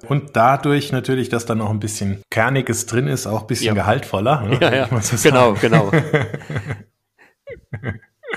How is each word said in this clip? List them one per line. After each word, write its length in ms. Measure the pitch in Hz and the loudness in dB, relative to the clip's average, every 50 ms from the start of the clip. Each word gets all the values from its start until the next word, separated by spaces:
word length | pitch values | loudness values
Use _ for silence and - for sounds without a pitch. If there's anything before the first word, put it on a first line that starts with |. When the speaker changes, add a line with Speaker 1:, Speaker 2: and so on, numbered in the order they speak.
| - - | -6 -4
Speaker 1:
und 260 | 139 143 143 - - | -2 -2 -2 -2 0
dadurch 560 | 113 113 123 139 135 - 147 143 143 139 - | 4 4 4 4 2 2 2 0 0 0 -2
natürlich, 380 | 135 127 120 - 131 131 117 - | -4 -4 -2 -2 -2 -2 0 -2
dass 160 | 120 117 113 | -2 -4 -2
da 100 | - 113 | -2 -2
noch 140 | 113 110 104 | -2 -2 -2
ein 100 | 107 104 | -2 -2
bisschen 440 | 107 104 - - 104 98 98 98 - - | -4 -4 -6 -4 -4 -4 -4 -6 -8 -6
Kerniges 560 | - 113 110 123 135 135 127 - 117 - - | 0 0 2 2 2 0 0 -2 -4 -4 -4
drin 200 | - 110 120 135 | -2 -2 -2 0
ist, 200 | 147 139 120 - | 0 -2 -4 -4
auch 160 | 98 104 110 107 | -4 -4 -6 -4
ein 40 | |
bisschen 200 | - 123 113 - | -4 -6 -2 0
Speaker 2:
Ja. 80 | 110 107 | 0 0
Speaker 1:
gehaltvoller, 680 | 104 90 98 113 139 - - - 95 101 123 151 143 107 | 0 2 2 0 0 -2 -4 -4 -2 0 0 0 0 0
ne? 160 | 98 123 131 175 | -2 0 2 2
Speaker 2:
Ja, 120 | 143 120 | 2 2
ja. 140 | 135 131 117 | 2 0 0
Speaker 1:
Muss 220 | 127 113 101 - 123 | 0 -2 -2 -2 -2
man 60 | 110 | 4
so 100 | - 160 | 4 6
Speaker 2:
Genau, 260 | 139 127 127 117 101 | 6 8 6 6 4
Speaker 1:
sagen. 60 | 98 | 4
Speaker 2:
genau. 320 | - 117 113 165 104 98 - | 2 4 4 4 2 4 2
Speaker 1:
<laughs> 2000 | 156 - - - 147 127 - - 143 - - 151 127 101 - 117 101 - _ _ _ _ _ _ _ - _ _ _ _ 571 508 349 _ - - - - 127 107 104 _ _ _ _ - 523 - | 0 0 2 0 -2 -2 -2 -6 -12 -10 -8 -8 -8 -6 -8 -10 -10 -12 _ _ _ _ _ _ _ -20 _ _ _ _ -20 -20 -20 _ -16 -16 -12 -10 -10 -10 -10 _ _ _ _ -14 -12 -12